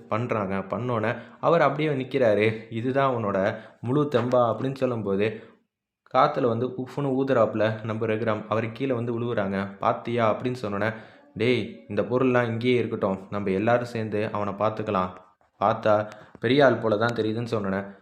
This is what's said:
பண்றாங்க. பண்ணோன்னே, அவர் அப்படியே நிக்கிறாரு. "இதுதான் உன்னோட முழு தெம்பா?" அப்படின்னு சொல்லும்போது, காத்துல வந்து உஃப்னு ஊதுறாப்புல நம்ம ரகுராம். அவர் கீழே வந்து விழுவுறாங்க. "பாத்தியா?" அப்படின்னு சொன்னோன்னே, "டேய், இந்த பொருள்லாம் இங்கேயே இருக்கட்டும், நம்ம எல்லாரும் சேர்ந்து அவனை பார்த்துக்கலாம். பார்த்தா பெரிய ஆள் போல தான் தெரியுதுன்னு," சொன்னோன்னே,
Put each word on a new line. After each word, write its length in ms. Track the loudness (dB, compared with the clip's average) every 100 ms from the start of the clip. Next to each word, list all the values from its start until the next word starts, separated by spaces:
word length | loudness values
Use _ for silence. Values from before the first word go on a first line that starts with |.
| -6
பண்றாங்க. 460 | -4 -2 -2 -2 -4 -4
பண்ணோன்னே, 420 | -4 -2 -2 -2 -4 -8 -4
அவர் 220 | 2 4
அப்படியே 280 | 4 2 -2
நிக்கிறாரு. 560 | -2 -2 2 4 4 2 0 -6
"இதுதான் 440 | -6 -2 2 2
உன்னோட 240 | 0 -2 0 0 -2 -10 -10
முழு 220 | -2 0 2
தெம்பா?" 320 | 2 2 4 2
அப்படின்னு 280 | 0 -4
சொல்லும்போது, 520 | -2 -2 -2 -2 0 0 -2 -12 _ _ _ _ _ _
காத்துல 340 | 2 2 2 0
வந்து 180 | 0 -2 -6
உஃப்னு 320 | -8 -4 -2
ஊதுறாப்புல 500 | 0 2 4 4 2 0 0
நம்ம 240 | -4 -4 -2
ரகுராம். 360 | 0 0 -2 -2
அவர் 180 | -2 -2
கீழே 220 | -4 -4
வந்து 180 | -2 -2
விழுவுறாங்க. 460 | -4 -2 -2 -2 -2 -4 -2
"பாத்தியா?" 460 | 0 0 -2 0 2
அப்படின்னு 320 | 2 -2 -4
சொன்னோன்னே, 300 | -4 -2 -2 -4 -10 -20 -14 -2
"டேய், 260 | 0 0 -2 -10 -8
இந்த 140 | -4
பொருள்லாம் 460 | 0 2 4 2 2
இங்கேயே 280 | 0 2 2
இருக்கட்டும், 420 | 0 -2 -2 -2 -6
நம்ம 200 | -4 -2
எல்லாரும் 420 | 0 2 2 0
சேர்ந்து 280 | -6 -4 -4 -4
அவனை 200 | -4 -4
பார்த்துக்கலாம். 600 | 0 -2 -2 -2 0 0 -4 -20 _ _ 0
பார்த்தா 340 | 0 2 4 2 2 -10 -20 -4
பெரிய 240 | 0 4
ஆள் 180 | 6 4
போல 140 | 0 0
தான் 200 | 0 0
தெரியுதுன்னு," 380 | -2 -2 -2
சொன்னோன்னே, 280 | -2 0 -2 -4 -12